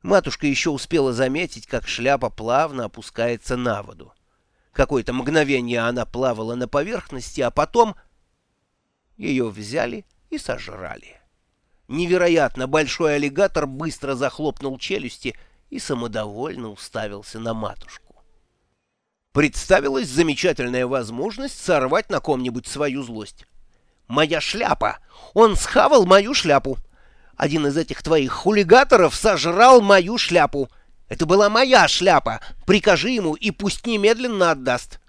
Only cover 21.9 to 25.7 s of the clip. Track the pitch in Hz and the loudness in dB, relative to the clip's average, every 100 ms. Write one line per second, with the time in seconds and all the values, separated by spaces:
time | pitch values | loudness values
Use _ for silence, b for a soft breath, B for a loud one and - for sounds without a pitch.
21.9 | 175 - 160 - 131 127 120 - 139 147 | -2 -2 -6 -2 -4 -4 -8 -10 -6 -4
22.9 | 135 120 110 101 - _ - _ _ _ | -4 -10 -12 -14 -18 _ -20 _ _ _
23.9 | _ _ 127 156 160 - 208 - - 104 | _ _ -2 0 0 -4 -4 -4 -2 -4
24.9 | - B B B 196 226 185 - | -6 B B B 4 4 4 2